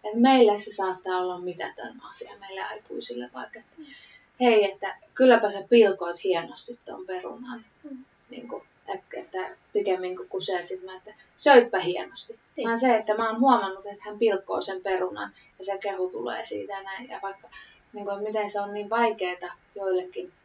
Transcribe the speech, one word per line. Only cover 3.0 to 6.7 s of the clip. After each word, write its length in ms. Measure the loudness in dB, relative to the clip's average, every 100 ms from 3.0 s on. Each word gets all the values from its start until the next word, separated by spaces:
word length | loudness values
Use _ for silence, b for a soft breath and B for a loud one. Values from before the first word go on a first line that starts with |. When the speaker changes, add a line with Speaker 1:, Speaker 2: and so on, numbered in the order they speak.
| -10 -10 -10
Speaker 1:
vaikka, 260 | -12 -14 -16
että 120 | _ -20
Speaker 2:
Mm. 80 | -20 -20 B B B _
Speaker 1:
"Hei, 320 | 6 6 4
että 240 | -2 -10 -10 _
kylläpä 380 | 4 8 8 4
sä 120 | -4 4
pilkoit 540 | 8 8 4 -6 -4
hienosti 560 | 0 0 -2 -14 -16